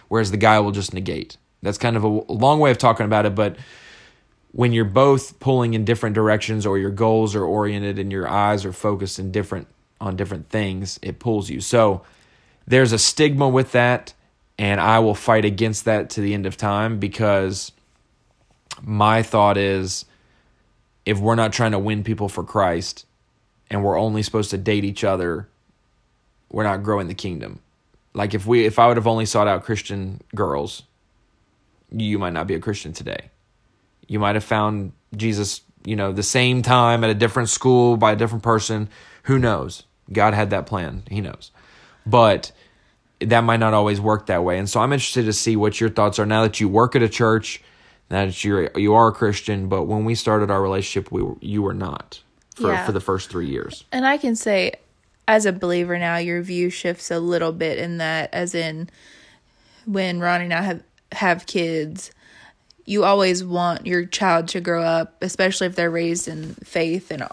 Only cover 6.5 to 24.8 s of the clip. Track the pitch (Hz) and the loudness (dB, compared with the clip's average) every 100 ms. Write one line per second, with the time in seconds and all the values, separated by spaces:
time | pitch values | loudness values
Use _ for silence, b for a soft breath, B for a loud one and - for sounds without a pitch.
6.5 | 110 104 98 98 98 113 110 110 104 87 | -2 0 0 0 0 2 2 2 0 -2
7.5 | 104 104 101 101 101 98 98 87 101 104 | 0 -2 -2 -4 -4 -6 -6 -2 0 2
8.5 | 107 98 90 107 101 95 - 95 98 95 | 0 -4 -4 -4 -2 -4 -8 -6 -4 -4
9.5 | 95 - _ _ - 98 95 95 92 - | -8 -12 _ _ -10 -8 -6 -6 -8 -6
10.5 | 110 101 92 95 - - - 120 107 95 | -4 -4 -6 -8 -10 -12 -8 -4 -2 -4
11.5 | 67 - 120 107 92 b b b b b | -8 0 4 4 2 b b b b b
12.5 | b - 127 127 110 - - 151 139 139 | b 2 4 4 4 2 4 2 4 2
13.5 | 131 131 123 120 123 - - _ _ _ | 2 2 2 2 2 -4 -20 _ _ _
14.5 | - 101 101 87 113 113 104 - 113 104 | -4 0 2 4 4 4 2 2 2 2
15.5 | 98 113 107 - 107 - - 101 104 95 | 0 -2 -2 -2 -2 -2 -4 -2 -2 -6
16.5 | - 107 101 110 110 98 98 107 98 95 | -4 -2 0 -2 -2 -4 0 2 2 0
17.5 | 92 - - _ _ _ _ _ _ _ | -4 -10 -16 _ _ _ _ _ _ _
18.5 | _ - - - 104 107 113 110 110 104 | _ -18 -14 -4 2 4 4 2 4 4
19.5 | 101 98 95 92 - - _ _ _ _ | 4 0 -2 -4 -8 -12 _ _ _ _
20.5 | _ _ _ _ _ - 98 107 117 110 | _ _ _ _ _ -4 0 2 2 2
21.5 | 104 113 101 101 104 104 104 101 90 85 | 0 0 0 0 -2 -4 -4 -4 -6 -4
22.5 | 110 92 85 90 - - _ _ _ _ | 0 2 0 -4 -12 -20 _ _ _ _
23.5 | _ - 101 101 87 110 107 101 110 101 | _ -8 -2 0 2 0 -2 -2 -4 -4
24.5 | 95 92 104 | -4 -2 0